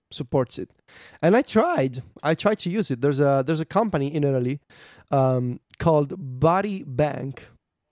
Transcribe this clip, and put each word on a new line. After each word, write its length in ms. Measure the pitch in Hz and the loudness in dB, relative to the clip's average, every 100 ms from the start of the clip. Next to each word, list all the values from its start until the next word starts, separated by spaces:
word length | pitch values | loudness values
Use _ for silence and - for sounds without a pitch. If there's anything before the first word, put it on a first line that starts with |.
| _ | _
supports 480 | - 127 139 123 - | -12 -2 -2 -2 -4
it. 100 | 90 _ _ - - - | -10 _ _ -20 -20 -2
And 120 | 165 | 2
I 60 | 226 | 4
tried, 640 | - 220 330 339 135 127 - - | 4 2 2 2 -2 -4 -14 -6
I 120 | 143 | -2
tried 240 | 165 202 214 | 0 0 0
to 120 | 175 | -2
use 200 | 208 185 | -2 -2
it. 100 | 123 | -2
There's 200 | 139 135 | 0 2
a, 220 | 143 139 131 | 2 2 0
there's 160 | 160 | -2
a 20 | |
company 500 | 160 190 226 160 139 | -2 0 0 0 -2
in 80 | 151 | 0
Italy, 380 | 143 135 123 143 _ - - - - | 0 0 -2 -4 _ -20 -20 -20 -2
um, 500 | 139 131 127 123 123 _ - | 2 2 2 -2 -6 _ -2
called 340 | 165 151 143 185 135 127 | 2 2 2 -4 -10 0
Buddy 420 | 156 185 208 190 | 2 2 0 -6
Bank, 680 | 151 123 151 131 135 131 - _ _ _ _ | -6 -2 -2 -2 -8 -10 -18 _ _ _ _